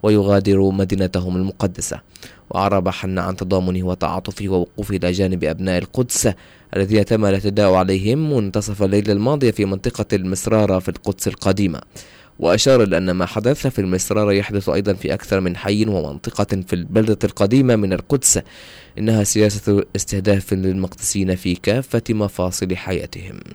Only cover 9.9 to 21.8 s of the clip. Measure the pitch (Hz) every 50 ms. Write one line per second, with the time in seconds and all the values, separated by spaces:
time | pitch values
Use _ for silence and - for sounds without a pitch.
9.9 | - - 104 - - 101 92 92 95 92 - 110 107 110 104 98 95 92 92 -
10.9 | 90 - _ - 95 - - 107 - - - 98 95 98 101 92 80 - - _
11.9 | _ - - - - - - - _ - - 82 90 113 - 139 135 123 110 98
12.9 | 87 82 92 92 90 92 90 90 - 110 107 117 147 - - 135 - - 98 92
13.9 | 92 92 - - 104 104 107 104 98 98 101 - 104 101 95 - 71 90 101 101
14.9 | 98 92 - - - 104 - - 104 95 92 90 87 87 - 101 104 104 110 107
15.9 | 101 90 76 73 71 73 - - - - 101 - - 98 90 - - 90 85 76
16.9 | 87 110 110 107 107 - - 101 - - 104 101 117 135 135 127 120 110 104 95
17.9 | 92 85 - _ 143 135 - - - - - - - - - - - - - -
18.9 | - - 104 110 113 110 104 101 - 107 107 104 104 104 - - 101 101 98 -
19.9 | - 101 - - - 98 92 107 101 98 - - 104 95 92 95 92 95 95 92
20.9 | - - - - - 101 95 92 92 92 - 92 90 - - - 104 127